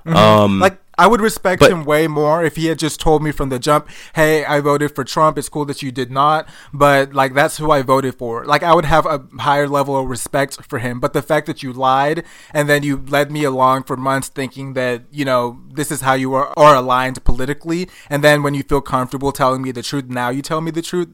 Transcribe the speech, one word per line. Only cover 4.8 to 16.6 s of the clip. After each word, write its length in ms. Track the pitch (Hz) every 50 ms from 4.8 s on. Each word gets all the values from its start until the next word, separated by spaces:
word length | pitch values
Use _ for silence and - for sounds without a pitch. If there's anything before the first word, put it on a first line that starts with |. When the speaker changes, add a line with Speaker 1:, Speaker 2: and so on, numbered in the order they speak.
| 147 143 -
Speaker 1:
for 80 | 143 127
Trump. 360 | - - 170 156 156 143 -
It's 100 | - -
cool 160 | - 156 147
that 160 | 139 135 -
you 100 | 147 131
did 200 | 120 127 127 117
not, 360 | 131 135 143 151 156 160 156 - - - - - -
but, 400 | 139 143 143 139 139 139 139 135
like, 180 | 139 135 135 127
that's 240 | 139 151 156 -
who 140 | - 156 156
I 100 | 151 143
voted 360 | 127 120 131 135 131 131 123 -
for." 260 | 123 117 113 120 127
Like, 180 | 143 147 147 175
I 120 | 170 160
would 100 | 175 160
have 220 | 139 160 156 147
a 180 | 165 151 139 131 - - 113
higher 280 | - 143 143 143 147
level 300 | 139 143 143 139 139 139 135
of 120 | 131 127
respect 520 | 123 - - - - 139 139 139 - - - -
for 100 | 147 120
him. 220 | 117 123 120 123
But 140 | 143 139 -
the 80 | 147 123
fact 240 | - 156 151 151
that 160 | 160 139 - 147
you 100 | 131 120
lied 500 | 127 131 131 131 135 139 147 160 170 - - - - - - -
and 160 | 151 147 143
then 140 | 147 147 143
you 200 | 147 139 131 131 135
led 220 | 143 143 147 139
me 140 | 151 151 147
along 400 | 139 131 131 127 131 131 135 131
for 120 | - 135
months 320 | 127 131 135 135 135 127 -
thinking 460 | - 143 135 127 - 135 135 139 127
that, 300 | 131 127 123 123 120 123 -
you 140 | 143 147 143
know, 360 | 135 127 123 120 120 120 - - - 131
this 180 | 156 143 -
is 120 | 156 - 131
how 100 | 135 131
you 220 | 135 131 131 131
are, 180 | 131 143 - -
are 160 | -